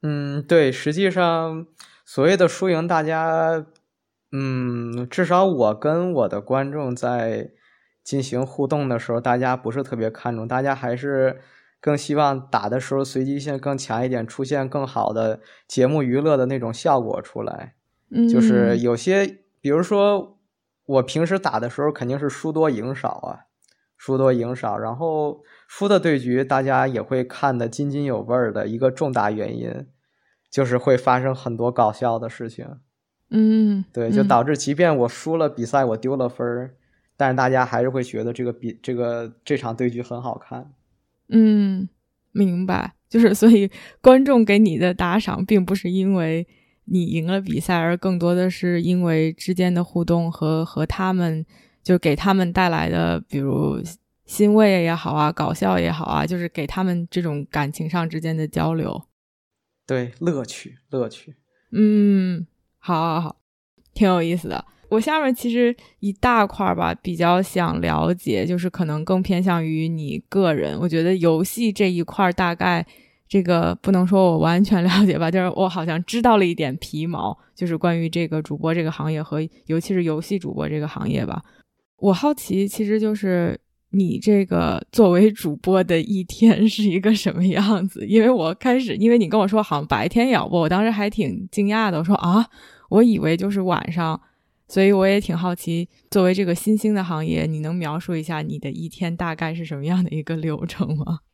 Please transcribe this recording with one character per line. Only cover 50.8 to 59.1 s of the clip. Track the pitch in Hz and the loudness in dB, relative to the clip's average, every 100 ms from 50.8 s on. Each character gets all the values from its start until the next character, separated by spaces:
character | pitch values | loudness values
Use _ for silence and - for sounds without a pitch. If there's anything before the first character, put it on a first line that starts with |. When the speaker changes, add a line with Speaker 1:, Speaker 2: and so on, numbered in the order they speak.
| 156 | -4
Speaker 2:
他 | - 190 | -2 -2
们， | 185 175 160 160 _ _ _ | 0 0 -4 -8 _ _ _
就 | - 180 | 2 2
给 | 165 147 | 4 2
他 | 190 | 2
们 | 190 180 | 2 2
带 | 175 180 | 2 0
来 | 160 - | 0 0
的， | 170 - - - | 0 0 -2 -4
比 | 143 | -4
如 | 139 - - 58 - - _ _ _ | -2 0 0 -2 -8 -14 _ _ _
欣 | - 208 214 | 2 4 6
慰 | 214 190 | 6 4
也 | 170 165 | 0 -2
好 | 156 | -4
啊， | 151 151 | 0 0
搞 | 165 151 | 0 -2
笑 | 160 190 185 | 0 0 0
也 | - | 0
好 | 156 - | -4 -4
啊， | - 156 | -2 -2
就 | 180 | -4
是 | 170 | -6
给 | - 143 | -6 -8
他 | - | -4
们 | 185 175 170 | -2 -2 -4
这 | - | -4
种 | 170 143 139 | -4 -6 -6
感 | 156 143 | -4 -4
情 | 151 160 | -4 -4
上 | 180 165 | -2 -4
之 | 160 | -4
间 | 160 160 | -4 -4
的 | 156 | -4
交 | 165 160 | -2 -2
流。 | 165 156 - - | -2 -4 -6 -14